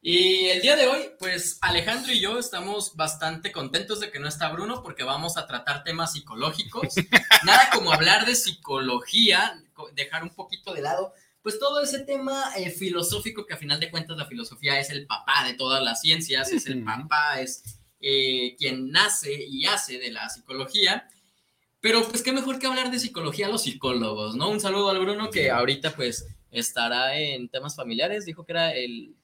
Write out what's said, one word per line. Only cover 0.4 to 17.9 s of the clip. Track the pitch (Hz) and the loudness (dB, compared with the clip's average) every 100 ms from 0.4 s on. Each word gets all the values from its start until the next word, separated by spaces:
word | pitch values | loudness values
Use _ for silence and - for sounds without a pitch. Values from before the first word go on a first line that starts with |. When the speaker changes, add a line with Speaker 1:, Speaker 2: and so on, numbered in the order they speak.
| 185 | 4
Speaker 1:
el | - | 4
día | 254 302 | 6 6
de | 254 | 6
hoy, | 285 - - | 4 -4 -6
pues, | 185 180 - - | -4 -2 -4 0
Alejandro | 185 170 180 240 254 | 2 2 0 -2 0
y | 233 | 0
yo | 190 240 | 2 -2
estamos | 240 180 196 208 - 156 | -4 -6 -4 -4 -4 -2
bastante | 156 - 160 160 196 | -2 -2 -4 -4 -8
contentos | 165 135 165 202 208 | -8 -4 -4 -2 -6
de | 208 | -6
que | 143 | -6
no | 147 | -8
está | - 165 | -2 -4
Bruno, | 165 208 247 | -2 -6 -6
porque | 165 - | -10 -6
vamos | 127 143 170 165 | -4 -2 -2 -6
a | - | -6
tratar | 120 143 147 | -6 -4 -4
temas | - 165 160 | -4 -4 -4
psicológicos. | 156 - 220 151 156 - 330 - | -4 -10 -4 -2 -2 -6 -4 -2
Speaker 2:
<laughs> | 190 - - - 220 | -2 4 4 8 6
Speaker 1:
Nada | 160 - - | 10 8 8
como | 220 180 | 6 4
hablar | 156 165 214 | 4 6 6
de | 226 | 4
psicología, | 233 196 156 - 135 131 123 - - 226 180 - 175 _ | 2 0 -6 -6 -2 0 -2 0 4 6 6 2 -2 _
co-, | - - | -20 -12
dejar | 143 139 160 | -8 -6 -6
un | 170 | -8
poquito | - - 196 - | -12 -14 -12 -10
de | 147 | -6
lado, | 139 135 190 - _ _ | -2 -2 -4 -10 _ _
pues, | 214 214 | -8 -2
todo | 277 294 | 0 0
ese | 285 262 | -2 -4
tema, | - 269 269 269 262 196 | -4 -4 -2 -4 -4 -4
eh, | 180 | -6
filosófico, | 170 185 175 175 208 226 220 | -4 -4 -2 -2 -2 -4 -10
que | - | -10
a | - | -10
final | 143 151 | -6 -4
de | 165 | -4
cuentas | 165 160 160 | -6 -6 -8
la | |
filosofía | 143 120 113 123 139 139 | -8 -10 -12 -6 -2 0
es | 143 | -2
el | 143 143 | -8 -6
papá | 104 - 143 123 | -6 2 2 2
de | |
todas | 123 131 131 | -4 0 2
las | 120 117 | 0 2
ciencias, | 156 160 165 131 185 | 2 2 2 -2 0
es | 277 - | -2 -2
el | 127 | -4
Speaker 2:
Ujú. | 113 | -4
Speaker 1:
papá, | - 156 151 147 139 | -6 0 2 2 0
es, | 131 - - - _ | -4 -8 -12 -18 _